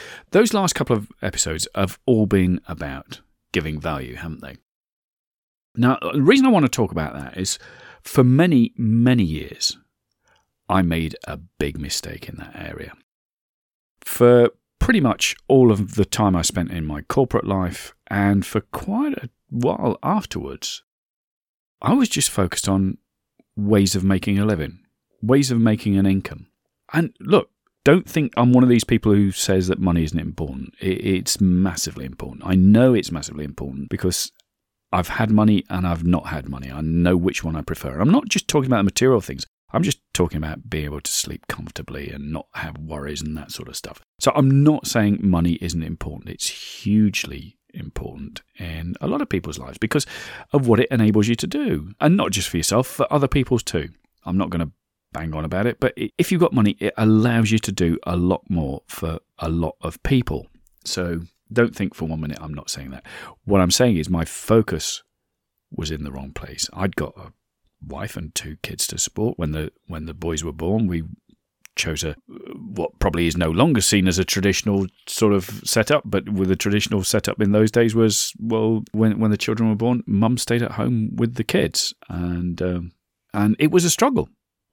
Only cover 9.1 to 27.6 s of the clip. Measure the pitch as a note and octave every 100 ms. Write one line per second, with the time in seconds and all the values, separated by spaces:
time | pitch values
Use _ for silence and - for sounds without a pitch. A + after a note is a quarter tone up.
9.1 | B2 F2 D2+ C#2 - - - _ _ _
10.1 | _ _ _ _ _ - F#2+ F2 E2 D#2+
11.1 | - - D2 E2+ - D2 D2+ D2 - -
12.1 | D#2 - - D2+ - - - - - _
13.1 | _ _ _ _ _ _ _ _ _ -
14.1 | - A#2+ B2 A#2+ - _ _ - A3+ C3
15.1 | - - - - C3+ B2 G#2 F#2+ - F#2+
16.1 | - G#2 F2+ D#2+ F2+ E2 F2 D#2 D2 -
17.1 | - B2+ A#2 - G2 F2+ - - - -
18.1 | G2+ G2+ G2+ F2+ A2 - - - G#3+ D4
19.1 | C#4 B2+ - _ B2 A#2+ - - - C3
20.1 | G#3 - - C#2 C2+ - - - _ _
21.1 | _ _ _ _ _ _ _ - C4 D3
22.1 | - - - F#2 - - G2 F#2+ - _
23.1 | _ _ _ _ - G2+ G#2+ G2 F#2+ F#2+
24.1 | F#2+ G#2+ G2+ G#2+ F#2 C#2 - _ _ _
25.1 | _ G#2+ C#3 C3+ A#2 A2+ G#2+ G#2+ G2 G2
26.1 | F#2+ - - - _ _ _ _ D#3+ E3+
27.1 | - - - - _